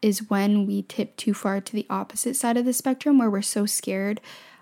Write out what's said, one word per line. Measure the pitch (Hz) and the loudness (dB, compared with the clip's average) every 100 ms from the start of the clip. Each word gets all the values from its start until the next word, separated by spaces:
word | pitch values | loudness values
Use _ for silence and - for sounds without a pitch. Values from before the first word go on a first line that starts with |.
is | 214 196 214 | 0 0 0
when | 202 202 208 196 | 0 4 2 2
we | 202 | -2
tip | 190 - 208 - | -4 -6 -6 -4
too | - | -2
far | 202 202 196 | -2 -2 -2
to | - | -4
the | 208 - | -6 -4
opposite | 196 196 214 240 262 | -6 -6 -6 -4 -2
side | 240 240 | 0 2
of | 247 | 0
the | |
spectrum, | 247 269 262 294 277 | 0 -2 0 4 6
where | 226 | 6
we're | 196 | 2
so | 208 214 202 | -2 -2 0
scared | - - 190 202 214 - - - - | -2 -2 -2 -2 -4 -8 -20 -20 -12